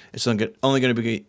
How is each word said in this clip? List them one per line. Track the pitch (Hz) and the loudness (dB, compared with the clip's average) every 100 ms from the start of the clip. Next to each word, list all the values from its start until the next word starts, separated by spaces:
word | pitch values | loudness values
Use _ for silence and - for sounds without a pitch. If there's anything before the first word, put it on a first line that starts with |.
| - | -16
It's | - 123 | -6 -2
only | 110 110 | 0 -2
go-, | - | -2
only | 135 135 | 0 2
gonna | 127 | 2
be, | 120 117 113 | 0 -2 -4